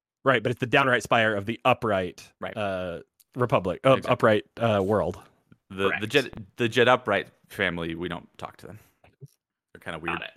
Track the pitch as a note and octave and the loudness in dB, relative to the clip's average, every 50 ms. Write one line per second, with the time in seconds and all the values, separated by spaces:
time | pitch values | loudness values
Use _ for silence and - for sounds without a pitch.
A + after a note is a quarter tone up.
0 | _ _ _ _ - C3+ C3 A#2 G#2 B2+ A#2+ - C3 A2+ C#3 C#3 C#3 C3 B2 A#2 | _ _ _ _ 0 2 2 2 0 -2 -4 -4 -4 2 2 2 4 4 2 0
1 | - - C3 A#2 A2 A2 G#2+ G2+ G2 A2 A2+ - - B2+ A#2+ - B2 A2 G2+ F#2+ | 2 2 2 2 4 2 0 -2 -4 -6 -8 -2 0 0 0 2 0 -2 -2 -2
2 | F#2 F2 - - - - _ - F#2 F#2+ F#2+ A2 G#2 G2 F#2+ F#2 F#2 F2+ E2+ D2 | -2 -4 -8 -14 -20 -20 _ -14 -12 -12 -8 -6 -6 -6 -6 -6 -6 -8 -10 -12
3 | - _ _ _ _ _ - C3 B2+ G#2+ A#2 A2 F#2 F#2 E2 - - C3 C3 G2+ | -14 _ _ _ _ _ -4 -4 -2 0 0 0 0 -2 -6 0 4 4 4 4
4 | E2 - B2 - B2 A2+ G#2+ G#2 - _ _ - A#2 A2+ G#2+ G2+ F#2+ G2 G#2+ G2 | 2 -2 0 4 4 4 4 4 0 _ _ -2 0 0 2 2 2 2 2 0
5 | D#2 F2 F#2 - - _ _ _ _ _ - _ _ _ G2 F#2+ G2 F#2+ - F#2+ | 0 -2 -4 -8 -16 _ _ _ _ _ -20 _ _ _ -6 -2 0 0 0 -2
6 | G#2+ A2+ C3+ C#3+ B2+ - - - - _ _ - A#2+ A#2 A#2 B2+ A#2 A#2+ B2+ A#2+ | -4 0 0 0 0 0 -10 -16 -18 _ _ -2 -2 0 4 4 6 6 4 4
7 | - A2 G2 F#2+ - - _ _ _ _ - - G2 F2+ E2+ E2+ E2 E2+ E2 E2 | 2 0 -2 -2 -2 -4 _ _ _ _ -6 -4 -2 -2 -2 -4 -6 -6 -6 -8
8 | F2 E2 E2+ D#2 - _ _ - - - - - - - G2 G#2+ _ _ _ _ | -8 -8 -8 -10 -12 _ _ -16 -16 -16 -16 -18 -20 -20 -20 -20 _ _ _ _
9 | _ - _ _ C#3 - _ _ _ _ _ _ _ _ _ E2+ - F#2+ E2+ - | _ -20 _ _ -20 -20 _ _ _ _ _ _ _ _ _ -16 -14 -12 -12 -8
10 | E2 - - - - - _ | -8 -8 -8 -8 -10 -12 _